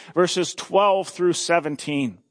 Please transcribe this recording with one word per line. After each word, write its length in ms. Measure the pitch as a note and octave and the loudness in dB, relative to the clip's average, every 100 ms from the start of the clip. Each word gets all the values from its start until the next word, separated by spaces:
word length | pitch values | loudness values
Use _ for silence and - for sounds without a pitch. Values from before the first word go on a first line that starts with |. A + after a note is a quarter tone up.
| - | -4
verses 400 | - F3 - E3+ | 0 0 0 -4
twelve 540 | - - F#3+ G3+ F#3+ F#3 | -6 -2 2 4 2 -2
through 240 | - F3+ | -2 0
seventeen. 840 | E3 - E3+ D3+ D3 - C#3+ C3 F2+ _ | 0 0 0 0 -6 -4 -4 -4 -6 _